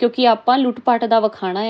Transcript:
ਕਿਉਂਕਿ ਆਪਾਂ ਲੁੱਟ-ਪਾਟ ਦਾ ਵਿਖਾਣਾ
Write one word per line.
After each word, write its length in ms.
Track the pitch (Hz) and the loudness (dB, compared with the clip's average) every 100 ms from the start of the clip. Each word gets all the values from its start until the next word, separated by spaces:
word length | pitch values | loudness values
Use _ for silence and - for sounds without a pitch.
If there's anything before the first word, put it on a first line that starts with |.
ਕਿਉਂਕਿ 260 | 240 247 240 | -2 2 2
ਆਪਾਂ 320 | 220 - 262 | 2 2 0
ਲੁੱਟ-ਪਾਟ 460 | 254 233 - 233 | 0 -2 -2 -2
ਦਾ 160 | 226 226 | 2 2
ਵਿਖਾਣਾ 400 | 214 - 190 196 226 | 0 -4 -6 -4 -4